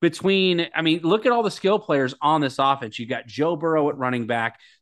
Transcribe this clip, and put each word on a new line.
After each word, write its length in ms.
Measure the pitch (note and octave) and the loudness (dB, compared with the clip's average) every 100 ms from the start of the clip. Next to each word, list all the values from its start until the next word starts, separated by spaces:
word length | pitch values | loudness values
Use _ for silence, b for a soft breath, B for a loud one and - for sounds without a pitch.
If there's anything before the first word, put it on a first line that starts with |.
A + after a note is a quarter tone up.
Between, 680 | E3+ D#3+ F#3 G3 F#3 F3 E3+ | 0 0 0 2 2 2 -2
I 80 | - | -2
mean, 180 | D#3+ E3 | 0 0
look 220 | E3 G#3+ | 2 2
at 80 | B3 | 2
all 100 | A#3+ | 2
the 80 | G#3+ | 0
skill 280 | - F#3+ G#3 | 0 0 0
players 360 | G3 D3 C3 - | 0 0 0 0
on 220 | D3 D#3 | 0 2
this 160 | C#3 B2 | 0 0
offense. 400 | C#3 C3+ A2+ - | 0 0 -4 -10
You've 100 | A#2 | -8
got 180 | A#2+ A#2 | -8 -8
Joe 300 | G#2+ D#3 E3+ | -4 -2 0
Burrow 320 | E3 D#3 D3 | 0 0 0
at 80 | C3+ | 0
running 300 | B2+ B2 A2+ | -2 -2 -2
back, 340 | A#2 A2+ - b b | -2 -4 -6 b b